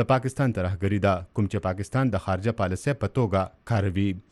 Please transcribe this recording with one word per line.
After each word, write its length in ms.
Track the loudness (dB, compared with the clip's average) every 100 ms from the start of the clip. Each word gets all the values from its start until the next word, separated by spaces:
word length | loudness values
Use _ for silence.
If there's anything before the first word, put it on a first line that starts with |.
د 80 | 2
پاکستان 460 | 2 2 0 0 0
ترهګري 420 | -2 -2 0 2 2
ده، 80 | 2 -2
کوم 180 | -2 -2
چې 160 | 0 -2
پاکستان 440 | -4 -4 0 0 0
د 100 | -2
خارجه 280 | -2 -2 0
پالیسۍ 400 | -2 -2 -2 -2 -2
په 100 | 0
توګه 520 | 2 0 0 -6 -2
کاروي. 380 | 0 2 0 0 -2 -8